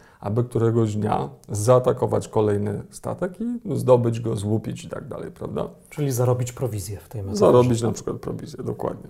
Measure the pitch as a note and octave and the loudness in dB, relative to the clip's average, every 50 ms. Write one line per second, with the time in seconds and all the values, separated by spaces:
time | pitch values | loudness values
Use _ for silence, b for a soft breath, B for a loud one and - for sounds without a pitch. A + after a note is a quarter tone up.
0 | B B B B - G2+ G#2+ B2 A#2+ - - A2+ A2+ A2+ A2+ A#2 A2+ G#2+ G#2 G#2 | B B B B -6 -2 -2 -2 -2 0 0 2 2 2 4 2 2 2 0 -2
1 | G#2+ G#2+ - - C#3 - - - - - A2+ G#2 G#2 A#2+ B2+ B2+ B2+ B2 A#2+ - | 0 0 0 -2 -2 -4 -8 -14 -12 -8 -6 0 4 6 6 6 6 4 2 2
2 | A#2 A2 A2 G#2+ - - - A2 G#2+ G#2 G2+ G2+ G2+ G#2 G2+ - - - - - | 0 0 0 -2 -2 0 0 2 2 2 2 0 -2 -2 -4 -6 -8 -12 -16 -10
3 | - A#2+ - - F3+ F#3+ F3+ - A3+ A#3+ A#3+ A#3 - G3 C3+ A#2+ A#2+ B2 B2+ A#2+ | -8 -8 -6 -4 -6 -6 -6 -6 -6 -6 -6 -6 -6 -4 -4 0 4 6 6 6
4 | A#2 A#2 A#2 A#2 A#2 A2+ A#2 G#2 G2+ G#2 A2 G#2+ - A#2+ A#2+ A#2 - - - - | 6 2 -2 -2 -2 -4 -4 -2 0 0 0 0 -2 -4 -8 -10 -10 -12 -12 -12
5 | - - - - - - - - D#2+ D#2+ - - - - - - - - - D#3 | -10 -10 -10 -10 -10 -12 -12 -10 -10 -6 -4 -4 -6 -6 -8 -16 -20 -14 -6 -4
6 | D3 C#3 B2+ A#2 B2 B2 A#2+ B2 B2 - - - C3+ A2+ G#2+ G2+ F2+ A2 - - | -2 -2 0 2 2 2 2 2 -2 -4 -4 -6 -6 -4 -4 -6 -8 -10 -10 -12
7 | - - - G#2+ G2 G2 G#3+ G3+ G3+ - C3 B2 B2 B2 A#2 A2 A#2 A2 G#2+ - | -12 -12 -10 -8 -6 -4 0 4 6 8 8 8 8 6 4 2 0 -2 -2 -4
8 | - - - - - - - - - - - - - A#2 A#2 - - - - - | -6 -8 -8 -6 -6 -8 -8 -8 -10 -12 -12 -8 -8 -8 -6 -4 -6 -6 -6 -8
9 | - | -12